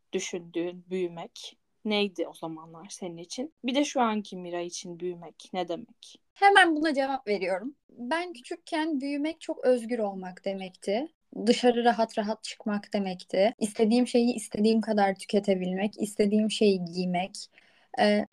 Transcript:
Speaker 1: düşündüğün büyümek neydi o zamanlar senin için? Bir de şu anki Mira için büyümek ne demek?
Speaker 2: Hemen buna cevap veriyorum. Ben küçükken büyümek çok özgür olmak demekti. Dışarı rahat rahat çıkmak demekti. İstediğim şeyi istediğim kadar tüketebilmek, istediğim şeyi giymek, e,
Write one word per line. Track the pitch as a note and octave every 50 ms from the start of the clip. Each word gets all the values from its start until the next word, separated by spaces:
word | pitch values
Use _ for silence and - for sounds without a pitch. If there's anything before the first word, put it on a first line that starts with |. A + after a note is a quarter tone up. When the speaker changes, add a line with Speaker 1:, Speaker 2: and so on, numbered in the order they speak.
| _ _ -
Speaker 1:
düşündüğün | F#3+ F3+ - - F3+ E3+ E3+ E3+ E3+ E3+ F3+ F3+ F3+ F3 F3
büyümek | F#3 F#3+ F3+ F3 E3+ E3 F3 A#3 _ - - - - _ _ _ _ _ -
neydi | G#3+ G#3+ G#3 G3+ G3+ F3 - E3 D3
o | D#3
zamanlar | - - E3 D#3+ D#3 D#3+ E3 E3 E3 F3+ G3+
senin | - - G3 F3 E3+
için? | E3+ F3 - - - C4 E4 - _ -
Bir | B3 B3
de | C#4+ D4
şu | D4 - C4+
anki | A#3+ A3+ G#3+ G#3+ G3+ - G3
Mira | F3+ F3+ F3 E3+ F3
için | F3 F3 - - - F3+ E3+ E3
büyümek | F3 F3+ F3 E3+ E3+ D#3 - - - - -
ne | F#3 F3+ F3
demek? | E3+ D#3+ - - _ _ - - - - _ _ _
Speaker 2:
Hemen | - G4+ G4+ G4+ G4+ F#4 E4+ D#4
buna | D4 D4+ D#4+ C#4
cevap | C4+ C4+ C4+ C4+ C4 - G#3
veriyorum. | G#3 F#3 F#3 F3 F#3+ F3+ G#3 C#4 C#4+ _ _ _
Ben | - - A#3+ A#3+ D#4 E4 F4+ F4+ E4+
küçükken | A#3+ B3 - F4 - _ - F4 D#4 D#4 E4 D#4 C4
büyümek | C4+ C#4 C#4+ C#4+ C#4+ D#4 D#4+ -
çok | - - D#4 - -
özgür | B3 B3+ A#3+ A3+ A3 B3 A3+
olmak | G#3+ G3+ G3 F#3+ F#3 F#3 F3+ - -
demekti. | G3+ G3 F#3+ F#3+ F#3 - _ - G3+ G3 A#3 D4+ E4 - _ _ _ - F#3+ G3
Dışarı | A3 A#3 - B3 B3 A#3 A#3+ A#3
rahat | A#3+ A3+ A3+ A3+ A3 - A3+
rahat | G#3+ G#3 A3 - -
çıkmak | - - - - A3 G#3 G#3 - - -
demekti. | G#3 G3 F#3+ F#3 F3+ - - - F#3 G3 A3+ - -
İstediğim | A3+ G#3+ - - A3+ G#3+ A#3 B3 B3
şeyi | A#3+ - A#3+ A#3 A#3+ A#3+
istediğim | G#3+ - - - G#3+ G#3 A3 A3 A3+
kadar | G#3+ A3+ G#3+ G#3 G3 G3 F#3
tüketebilmek, | - - - - G3+ G3+ G3+ G3 F#3 F#3 F3+ F#3 F#3+ G3 G#3+ - - -
istediğim | G#3 - - G#3+ G3+ G#3 G#3+ G#3+ G#3+
şeyi | - - A3+ G#3 G3 F#3 F3+
giymek, | E3+ E3+ F3+ F#3 F3+ F3+ F3 F#3+ G3 - - - - _ - _ _ _ _ _ _ - -
e, | G#3 G#3 G#3 G#3 G#3 -